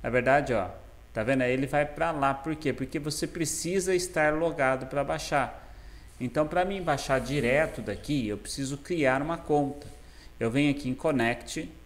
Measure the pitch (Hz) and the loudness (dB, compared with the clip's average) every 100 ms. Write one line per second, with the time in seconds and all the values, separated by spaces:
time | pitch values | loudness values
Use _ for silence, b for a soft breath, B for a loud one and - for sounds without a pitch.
0 | 120 123 123 143 135 113 92 - - - | 2 2 6 4 4 0 0 -6 -16 -20
1 | - - 110 135 123 127 135 147 147 - | -8 -2 2 2 4 2 2 2 0 0
2 | 165 156 139 139 160 151 143 131 131 160 | -2 2 0 0 -4 -2 -2 -2 -4 -4
3 | 147 147 160 175 156 - 165 190 180 180 | -4 -4 -4 -2 -4 -2 0 0 2 0
4 | 180 160 151 156 165 151 135 131 127 143 | 0 2 4 4 0 2 2 2 -2 -2
5 | 135 156 - 147 117 - B B B B | -2 -2 0 0 0 -6 B B B B
6 | B - 123 151 151 170 185 196 170 135 | B -8 -4 0 2 2 0 0 0 0
7 | - 135 117 143 117 139 156 - 107 98 | 2 0 2 0 4 4 2 -2 -6 -6
8 | - 147 107 104 - - 135 139 - 180 | -2 0 0 -4 -6 -6 -4 -6 -4 2
9 | 135 131 139 135 - 147 139 - - - | 4 2 0 -6 2 2 2 -4 -14 -16
10 | B B B - 117 127 147 139 127 120 | B B B -2 0 4 2 2 -2 -2
11 | 160 143 117 120 - - 165 - | 2 2 2 0 -6 -8 -8 -12